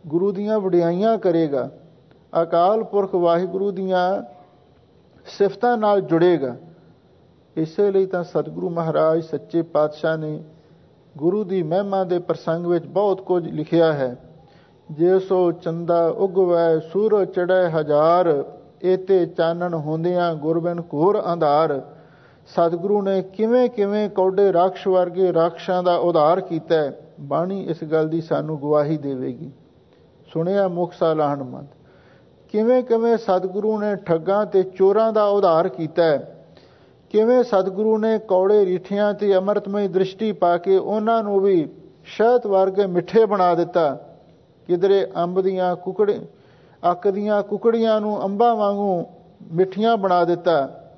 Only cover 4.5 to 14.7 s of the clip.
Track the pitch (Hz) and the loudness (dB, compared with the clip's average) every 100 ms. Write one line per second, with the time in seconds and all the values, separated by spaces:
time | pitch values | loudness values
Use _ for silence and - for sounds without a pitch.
4.5 | _ _ _ _ _ _ _ - - 196 | _ _ _ _ _ _ _ -20 -2 -2
5.5 | 196 240 233 214 202 156 165 180 165 131 | 0 0 2 2 2 2 4 4 2 -2
6.5 | 120 - - - _ _ _ _ _ _ | -8 -18 -20 -20 _ _ _ _ _ _
7.5 | - 160 - 202 196 190 180 165 156 147 | -6 -6 0 0 2 0 -4 -4 -4 -4
8.5 | 160 180 170 160 156 156 160 160 143 - | -8 -6 -4 -2 2 2 0 -2 -10 -4
9.5 | 170 165 151 151 - 165 160 156 151 160 | -4 -2 0 0 -2 -4 -4 -6 -10 -14
10.5 | - _ _ _ _ _ - 160 208 190 | -20 _ _ _ _ _ -4 -2 -2 -2
11.5 | 190 160 180 202 190 185 180 - - - | -4 0 -2 -2 -4 -2 -2 -2 -6 -4
12.5 | 165 170 175 135 160 208 190 190 180 160 | -4 -2 -2 -2 -2 0 -2 -2 -2 -2
13.5 | 156 151 165 160 147 127 123 - - - | -8 -2 2 2 2 -4 -6 -20 -20 -20
14.5 | - _ | -20 _